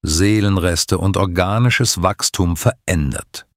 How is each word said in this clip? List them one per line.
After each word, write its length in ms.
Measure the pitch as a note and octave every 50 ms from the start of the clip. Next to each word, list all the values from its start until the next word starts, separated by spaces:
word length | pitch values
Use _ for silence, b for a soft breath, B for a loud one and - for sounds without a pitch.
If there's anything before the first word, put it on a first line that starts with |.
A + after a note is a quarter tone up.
Seelenreste 960 | - D2 D#2 E2 F#2+ G#2 G#2+ G#2+ G2+ G2+ G2 F#2+ E2+ F2+ E2+ E2 - - G2
und 200 | F2 E2+ G2 F#2
organisches 840 | - G2 F#2 E2+ F2 F2+ F#2 G2+ A2+ B2 B2 A#2 - B2+ A2 - F#2
Wachstum 560 | F2 F#2 G2 - - - - - F#2+ F2 E2+
verändert. 880 | - - A#2 - _ _ - - E2 D2 C#2 A#1+ A#1+ - _ - - - _ _